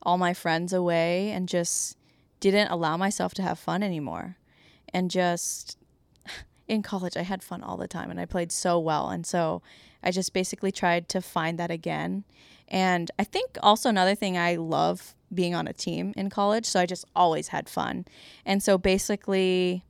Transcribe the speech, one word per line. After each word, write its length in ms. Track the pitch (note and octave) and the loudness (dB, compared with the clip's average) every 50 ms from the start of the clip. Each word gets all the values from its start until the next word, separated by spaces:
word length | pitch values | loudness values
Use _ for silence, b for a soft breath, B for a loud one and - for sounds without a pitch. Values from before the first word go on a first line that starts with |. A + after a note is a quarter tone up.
| - | 0
all 140 | - F3 F#3 | 0 2 2
my 160 | F3+ F3 F3+ | 2 2 0
friends 380 | - - E3+ D#3+ E3 F3 F3 | 0 0 0 0 0 0 0
away 600 | F#3 F#3 F3+ F3 E3+ E3 E3 E3+ F3 F3+ G3 G#3+ | 0 2 2 4 4 4 4 2 2 0 0 -2
and 180 | G#3 F#3 F#3 F3 | -2 -4 -4 0
just 480 | - F3 E3+ - - - - - - _ b b b b b b _ - | 0 0 0 0 -2 -4 -4 -6 -8 _ b b b b b b _ 0
didn't 300 | - G3 F#3+ G#3 G#3 - | 2 4 6 6 4 4
allow 260 | - E3+ E3 D#3 D#3+ | 2 0 0 0 0
myself 380 | E3+ F#3+ G3 - - F#3 F3+ - | 2 0 0 0 0 -2 -4 -2
to 80 | - | -2
have 180 | F#3+ F3 F3 - | -2 -2 -2 -2
fun 240 | - - E3 F3+ G#3 | -2 -2 -2 0 0
anymore. 540 | G3 F3 D#3 D3 B2+ E2 E2+ E2+ F3+ F3+ _ b b b b b b b b b b - | -2 -2 -4 -6 -6 -8 -8 -10 -12 -14 _ b b b b b b b b b b -2
And 160 | F#3 F3+ F3+ | 0 0 0
just, 680 | F3 F#3 F3+ F3 F3 E3+ - - - - - - - _ _ _ _ _ _ _ _ _ - | 2 2 2 2 2 0 -2 -6 -6 -8 -10 -14 -16 _ _ _ _ _ _ _ _ _ -18
<laughs> 440 | - - - - - _ _ _ - | -16 -16 -16 -16 -18 _ _ _ -2
in 160 | A3 A3 G3+ | -2 -2 -2
college, 340 | - G#3 F#3+ F3+ F3 - - | -2 -4 -4 -4 -4 -4 -4
I 60 | F3 | -4
had 180 | F3+ G3 F#3 | -4 -4 -6
fun 220 | - - F3+ F3+ - | -6 -10 -12 -10 -8
all 120 | - - | -8 -8
the 120 | - - - | -8 -8 -8
time, 240 | - F3 - - | -8 -8 -8 -8
and 80 | - F3 | -6 -6
I 60 | F3+ | -6
played 260 | - - F3+ F3 E3+ | -4 -2 -2 -2 -2
so 280 | - - - F#3 F3 F3 | -4 -2 0 2 2 2
well. 300 | D#3+ D#3+ D#3 D3+ C#3+ - | 2 2 0 0 0 -2
And 160 | F#3 E3+ E3 | -4 -6 -6
so 380 | - - F3 E3 D#3+ E3 F3 B B B B B B B B - | -2 -2 0 0 0 -2 -4 B B B B B B B B -4
I 80 | F3+ | -2
just 200 | F3+ F#3+ F#3 - | -2 0 -2 -2
basically 400 | - F#3+ F#3 - - - - F#3+ | -2 -2 -2 -2 -4 -4 -4 -4
tried 380 | G3 - - F3 E3+ F3 E3+ - | -2 0 2 2 2 2 0 -2
to 120 | - F#3+ | -4 -4
find 360 | F3+ - - F3 D#3+ E3 E3+ E3 | -4 -2 -4 -2 -2 -2 -2 -2
that 140 | E3+ E3+ | -4 -4
again. 520 | E3+ E3 E3 E3+ D#3+ D3+ D#3+ E3+ F#3 G3 G3+ B B B B B B B B B | -4 -4 -4 -4 -4 -4 -4 -4 -4 -6 -8 B B B B B B B B B
And 420 | - F#3 F#3 F#3 F3+ F3 E3+ - - - | 0 2 2 4 2 2 0 -4 -4 -4
I 60 | G3+ | -4
think 340 | - - F#4+ B4+ B4+ - - | -2 -2 -4 -4 -4 -4 2
also 280 | - G#3 G#3 A3 - C4 | 6 6 6 6 4 2
another 240 | G#3+ G3 F3+ F#3 G3+ | 4 4 4 4 4
thing 240 | - G#3+ F#3+ F3+ F3 | 2 0 -2 0 2
I 180 | E3+ F3 F3 | 2 2 0
love 600 | E3+ E3 D#3+ D#3 C#3+ D#3+ E3+ F3+ F#3 - - - _ _ - F#3 | 0 0 0 2 2 2 2 2 -2 -6 -16 -20 _ _ -8 -2
being 220 | F3+ F3+ F3 F3 | 0 0 0 0
on 120 | E3+ E3 - | -2 -2 -4
a 60 | - | -6
team 400 | - - F3+ E3+ E3 F3+ G3 G#3 | -6 -6 -6 -4 -4 -4 -6 -4
in 140 | - F#3+ G3 | -4 -4 -4
college, 380 | - - G3+ G3+ G#3+ A#3 A3+ - | -2 0 2 2 2 2 0 0
so 120 | - F#3+ | 2 2
I 60 | F3+ | 2
just 180 | F3 F#3 - - _ - | 2 0 -6 -10 _ 2
always 320 | - F3+ E3+ D#3+ D3+ D3+ - | 4 4 6 4 2 -2 -4
had 200 | - D3+ D3+ - | -6 -6 -6 -4
fun. 380 | - - - - - F#3 F3+ B B B B B B B B | -4 -4 -4 -2 -4 -6 -8 B B B B B B B B
And 160 | - G3 G3+ | 0 0 2
so 160 | - - G3 F#3 | 4 4 4 4
basically 1080 | F#3 G3 F#3 F#3+ - - G#3 G3 - - G3 F#3+ F#3 F#3 F#3 F#3 F3+ F3+ F3+ F#3 - | 4 4 2 2 2 -2 -4 -4 -2 0 0 2 2 2 2 2 2 2 0 -2 -6